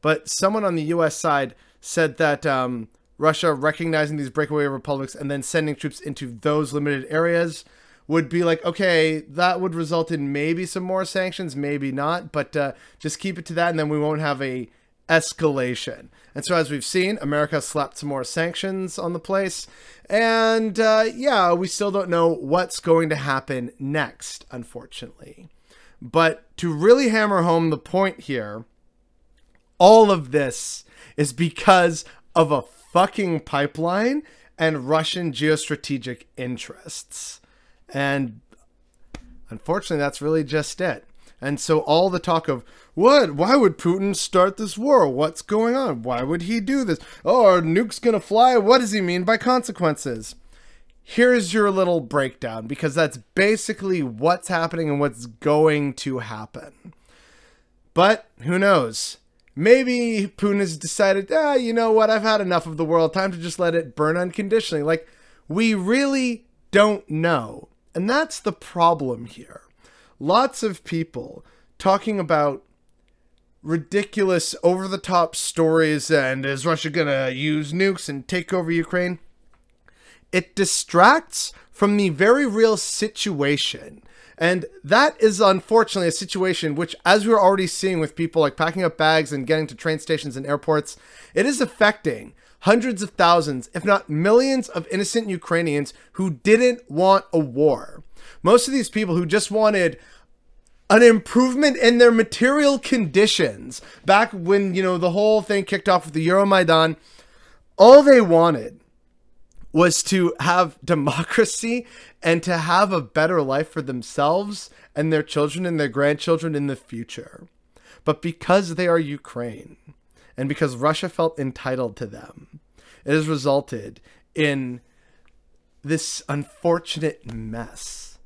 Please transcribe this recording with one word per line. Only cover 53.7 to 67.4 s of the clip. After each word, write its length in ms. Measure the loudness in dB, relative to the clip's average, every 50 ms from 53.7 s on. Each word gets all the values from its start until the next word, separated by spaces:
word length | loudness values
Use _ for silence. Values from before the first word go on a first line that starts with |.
| -8 -8 -4 -4 -4 -2 -4
what's 460 | -6 -6 -2 0 0 0 0 -2 -6
happening 420 | -4 -4 -4 -4 -4 -4 -4 -4
and 100 | -2 -2
what's 240 | -2 -4 -4 -6 -16
going 680 | -18 -18 _ -2 0 2 4 4 2 2 2 -2 -4 -6
to 240 | -8 -8 -8 -8 -8
happen. 760 | -8 -10 -12 -14 -14 -16 _ -18 -20 -20 _ _ _ -20 -20 _ _ _ _ _ _ _ _ _ _ _ _ _ _ _ _ _ _ _ _
But 340 | 4 4 4 4 2 -2 _ _ _ -6
who 160 | -4 -2 2
knows? 580 | 4 4 4 4 2 0 -6 -8 -10 -10 -12 _ _ _ _ _ _ _ _
Maybe 720 | -2 4 6 6 6 6 0 0 0 0 -2 -2 -2 -4 -4 _
Putin 240 | -4 -2 0 0 0
has 160 | -2 -2 -6
decided, 560 | -10 -10 -10 -2 0 2 2 2 0 -2 0 0
"Ah, 220 | 0 2 2 0
you 180 | 0 0 0 0
know 180 | 0 2 4
what? 200 | 4 4 4 4
I've 100 | 2 0 0
had 200 | 0 0 0 0
enough 240 | 0 -2 -2 -2
of 100 | -4 -6
the 80 | -4 -2
world. 300 | 0 2 2 2 2 0
Time 180 | -2 -4 -4 -4
to 60 | -6
just 200 | -10 -10 -6 -2
let 160 | -2 0 0
it 220 | -2 -4 -4 -4
burn 220 | -2 -2 0 0 -2
unconditionally." 640 | -4 -4 -6 -8 -4 0 0 -2 -2 -2 -4 -4 -2
Like, 260 | -2 -2 -2 -4 _ _ _ _ _ _ _ _ _
we 240 | -2 0 2 2 2
really 720 | 0 0 0 0 2 2 0 0 -2 -2 -2 -4 -6 _ _ _ _ _ _
don't 380 | 4 4 4 4 2 -2 -6 _
know. 600 | -4 -2 0 0 0 0